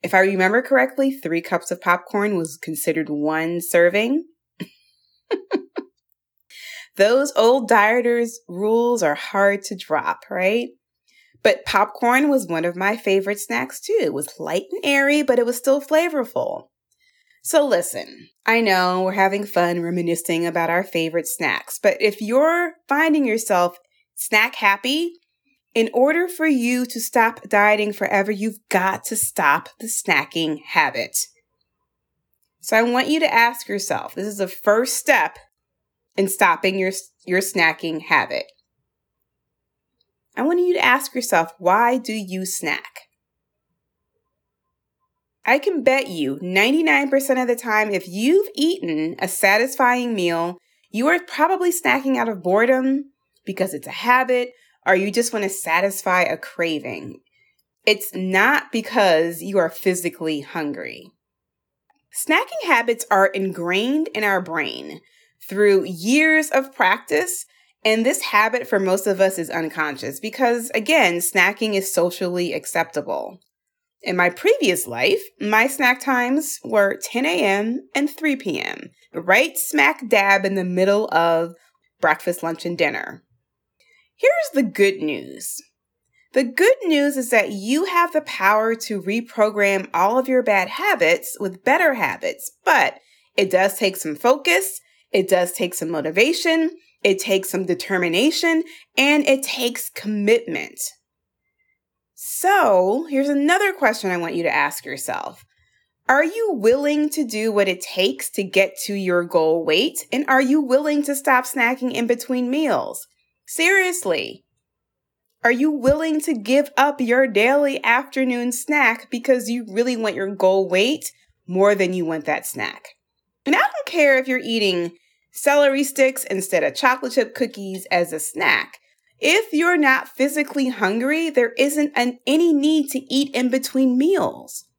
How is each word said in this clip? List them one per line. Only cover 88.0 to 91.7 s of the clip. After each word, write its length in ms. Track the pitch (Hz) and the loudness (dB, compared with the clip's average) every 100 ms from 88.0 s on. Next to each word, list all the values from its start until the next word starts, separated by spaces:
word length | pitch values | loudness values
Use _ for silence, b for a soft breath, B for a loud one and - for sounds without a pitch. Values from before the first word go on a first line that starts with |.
| 339 | 2
the 80 | 311 | 0
power 520 | 302 - 190 214 220 | -4 -2 2 2 2
to 260 | 226 - 202 | -2 -4 -6
reprogram 880 | 175 220 233 - 214 208 202 196 - | -4 -4 -6 0 0 2 2 0 -2
all 240 | 170 190 247 | 0 2 2
of 100 | 262 | 2
your 140 | 254 | 0
bad 260 | 233 196 185 | 2 0 0
habits 680 | - 403 320 160 175 - - | -4 -2 2 2 2 -2 -8
with 240 | 196 180 | -8 -4
better 300 | - | 0